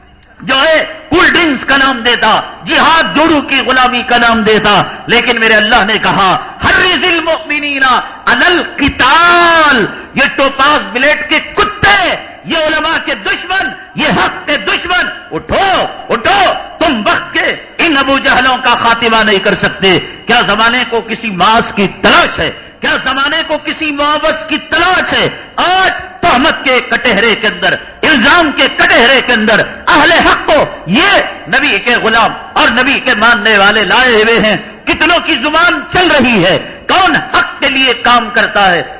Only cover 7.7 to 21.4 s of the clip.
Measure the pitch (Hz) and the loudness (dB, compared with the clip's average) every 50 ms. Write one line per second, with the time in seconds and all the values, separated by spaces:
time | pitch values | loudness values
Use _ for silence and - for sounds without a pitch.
7.7 | 285 269 269 262 247 208 - - - - - 196 226 247 294 349 359 330 - - | -2 0 0 2 2 0 -2 -4 -10 -6 -2 -2 0 2 2 2 2 0 -2 -4
8.7 | - - 285 269 - - 262 254 285 480 349 349 349 349 349 339 330 330 311 294 | -4 -2 -2 -2 0 0 2 2 4 4 4 4 4 4 4 4 4 4 4 4
9.7 | 269 240 190 - - - - - - 196 269 - - - 277 269 269 - 269 294 | 4 2 0 -2 -6 -10 -16 -8 -4 -2 -2 -2 0 0 0 0 0 0 2 2
10.7 | 302 269 208 196 202 247 262 294 294 302 - - 320 302 - - - - 415 415 | 2 0 -2 -4 -4 0 0 0 0 0 -2 -2 -4 -4 -4 -4 -2 -2 -2 -2
11.7 | - - - 392 403 403 359 311 220 - - - - - - 156 294 330 311 311 | -2 0 2 2 2 2 2 0 -2 -4 -8 -14 -20 -16 -10 -6 -4 -2 0 0
12.7 | 311 311 302 320 330 294 302 311 277 220 196 370 392 - - 349 370 381 381 381 | 0 -2 -2 -2 -2 -4 -4 -4 -6 -6 -4 -6 -6 -6 -6 -4 -4 -2 -2 -4
13.7 | - - - - - - 311 294 202 - - - - - - - 294 285 190 - | -6 -10 -16 -12 -6 -4 -2 0 0 0 0 -2 -4 -6 -6 -4 -4 -4 -2 -4
14.7 | - - - 339 359 359 330 - - - - - 143 160 - - 196 285 381 392 | -4 -4 -2 -2 -2 -2 -2 -2 -6 -10 -12 -10 -10 -8 -6 -2 -2 0 2 2
15.7 | 359 285 185 - - - - - 190 233 - 320 381 403 381 294 - - - - | 0 0 -2 -4 -6 -10 -6 -6 -4 -2 0 0 2 2 2 0 0 -2 -8 -12
16.7 | - - 302 339 285 220 202 330 339 - - - - 320 359 302 190 - - - | -6 -2 -2 0 0 0 0 -2 -2 -2 -4 -4 -4 -4 -2 -2 -4 -6 -10 -12
17.7 | - - 302 339 302 277 277 269 277 269 - 269 247 247 254 262 254 233 - 247 | -6 -2 -2 0 2 0 2 0 0 0 2 2 2 2 2 0 0 0 0 0
18.7 | 240 240 - 233 233 226 240 226 226 220 214 214 208 190 - 214 190 165 202 190 | 0 2 2 0 0 0 0 0 2 2 2 2 0 2 2 0 0 0 -2 -4
19.7 | - - 190 190 180 156 - - - - - - 226 240 214 165 202 214 226 233 | -2 0 2 2 2 2 0 -4 -12 -10 -4 0 0 2 2 0 0 0 0 0
20.7 | 240 254 247 233 233 226 - - 214 - - 226 190 175 | 0 -2 -4 -2 -4 -4 -4 -6 -8 -8 -8 -6 -2 0